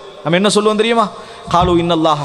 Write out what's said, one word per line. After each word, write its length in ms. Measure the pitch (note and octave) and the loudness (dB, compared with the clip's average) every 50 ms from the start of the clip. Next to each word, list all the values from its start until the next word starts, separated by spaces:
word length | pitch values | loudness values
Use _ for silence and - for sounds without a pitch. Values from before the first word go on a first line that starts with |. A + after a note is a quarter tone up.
| - - - | -10 -20 -16
நம்ம 200 | - - D3 E3 | -8 -4 -2 0
என்ன 140 | F3+ G3+ G#3 | 2 2 2
சொல்லுவோம் 280 | - G#3 G#3 G#3+ G#3+ G#3 | 2 2 2 2 2 2
தெரியுமா? 300 | A3 A#3 A#3 A#3 G#3+ F#3+ - - - - - - - - | 0 0 2 0 0 -2 -4 -12 -18 -18 -18 -16 -6 -2
"காலு 280 | - E3+ F3+ F3+ F3 E3+ | 0 2 2 4 2 2
இன்னல்லாஹ 400 | E3 E3+ F3 D#3+ D#3+ D#3+ D#3 D3 D3 | 2 0 0 2 2 2 0 0 -2